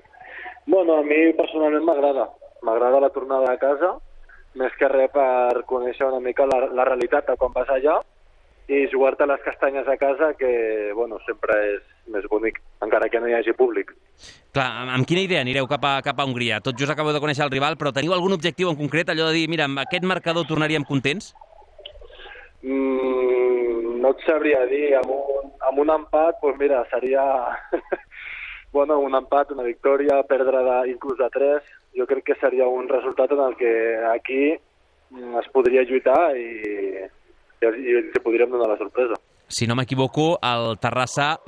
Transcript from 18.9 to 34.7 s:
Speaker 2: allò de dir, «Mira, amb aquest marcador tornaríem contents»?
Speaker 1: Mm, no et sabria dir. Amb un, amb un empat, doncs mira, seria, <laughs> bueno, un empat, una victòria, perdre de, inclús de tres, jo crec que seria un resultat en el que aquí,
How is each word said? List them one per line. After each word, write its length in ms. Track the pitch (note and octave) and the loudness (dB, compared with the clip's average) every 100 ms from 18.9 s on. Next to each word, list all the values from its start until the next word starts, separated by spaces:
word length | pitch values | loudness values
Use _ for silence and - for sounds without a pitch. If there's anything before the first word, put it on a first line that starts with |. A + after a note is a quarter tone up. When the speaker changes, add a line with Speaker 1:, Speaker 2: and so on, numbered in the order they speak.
| D#3 F3+ | -2 -2
Speaker 2:
allò 240 | D#3+ D#3+ | 0 0
de 80 | D#3+ | 0
dir, 80 | D#3+ | -2
«Mira, 220 | E3 C#3+ | -2 -2
amb 80 | C#3 | -2
aquest 220 | C3+ F3+ | -4 -2
marcador 420 | F#3 F3+ E3+ E3 D#3+ | -2 -2 -2 -2 -2
tornaríem 320 | D#3 D#3 D#3 | 0 0 0
contents»? 480 | C#3+ C#3 C3+ F3+ - - - - - - - - - - - - - _ | 0 -2 0 -2 -8 -20 -20 -20 -20 -20 -20 -20 -20 -20 -20 -20 -20 _
Speaker 1:
Mm, 1400 | C3 C3+ C3+ C3 C3 B2+ B2+ B2 B2 B2 A#2+ A#2 A#2 A#2+ | -6 -2 0 0 -2 0 2 2 2 2 0 -2 -4 0
no 80 | C3 | 0
et 160 | C3+ - | 2 2
sabria 380 | D#3 D3+ C#3 B2+ | 2 2 2 2
dir. 300 | C#3+ D3 C3+ | 0 2 2
Amb 160 | B2+ C3+ | 0 -4
un, 380 | C#3 C#3 C3+ - C3 | -4 -6 -6 -6 -2
amb 80 | C#3 D3+ | 0 2
un 80 | D#3 | 0
empat, 480 | D3+ D3+ E3 E3 | 0 2 2 0
doncs 160 | D3 C3+ | -2 0
mira, 240 | C#3+ C3 A#2+ | 0 0 -2
seria, 320 | A#2+ B2+ C3+ C3+ C3 A#2+ - - | -4 0 0 2 0 -4 -8 -6
<laughs> 1040 | F3 - - - - - - - - - C#3+ | -8 -6 -10 -10 -20 -18 -16 -16 -18 -4 2
bueno, 240 | C#3+ D3+ | 4 4
un 160 | C#3 C3 | 2 0
empat, 400 | C3 C#3+ C#3+ C3 | 2 2 0 -2
una 80 | |
victòria, 560 | A#2+ A#2 C3+ C#3 C#3+ C#3 C3 | -4 0 2 4 4 2 4
perdre 320 | C3+ C3 C3 B2+ | 2 2 2 2
de, 140 | B2+ B2+ | 2 0
inclús 260 | B2 C#3 B2 | -4 -4 -2
de 80 | A#2+ | 0
tres, 460 | C3 C#3 D3 - - _ B2+ | 2 2 0 -4 -20 _ -4
jo 80 | B2 | -2
crec 160 | C#3+ | -2
que 120 | - C#3 | -2 0
seria 300 | C3+ B2 B2+ | 0 2 0
un 160 | B2+ B2+ | 0 -2
resultat 460 | C3 B2+ C3 C3 C#3+ | -2 -2 0 2 2
en 60 | |
el 140 | C3 A2+ | 0 0
que 120 | A#2+ A2+ A2+ A2+ A2+ | 0 2 0 0 0
aquí, 400 | A#2 - C3 C#3+ E3 _ | -2 -2 0 0 -2 _